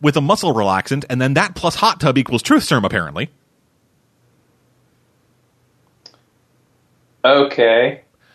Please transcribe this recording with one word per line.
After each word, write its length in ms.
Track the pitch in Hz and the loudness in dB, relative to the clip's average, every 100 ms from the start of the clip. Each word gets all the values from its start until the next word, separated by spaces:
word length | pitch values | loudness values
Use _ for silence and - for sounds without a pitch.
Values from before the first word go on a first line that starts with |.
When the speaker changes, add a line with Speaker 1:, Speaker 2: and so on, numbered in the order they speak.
Speaker 1:
with 140 | 147 147 | -4 -2
a 40 | |
muscle 320 | 143 214 180 | 0 0 0
relaxant, 500 | 113 101 95 - 135 - | 0 0 0 -2 -6 -4
and 100 | 123 | -2
then 140 | 127 | 0
that 220 | 139 196 - | 0 -2 -2
plus 180 | 175 | -4
hot 260 | - 220 190 | 0 0 0
tub 160 | 151 131 | 0 0
equals 280 | 131 185 | 0 -2
truth 200 | - 302 | 0 0
serum, 220 | - 135 95 | 2 0 0
apparently. 460 | 104 82 73 117 _ _ _ _ _ _ _ _ _ _ _ _ _ _ _ _ _ _ _ _ _ _ _ _ _ _ _ - _ _ _ _ _ _ _ _ _ _ _ 127 | -2 -4 -8 -10 _ _ _ _ _ _ _ _ _ _ _ _ _ _ _ _ _ _ _ _ _ _ _ _ _ _ _ -20 _ _ _ _ _ _ _ _ _ _ _ 2
Speaker 2:
Okay. 760 | 143 139 - 117 113 123 - _ _ _ | 4 2 2 2 4 2 -2 _ _ _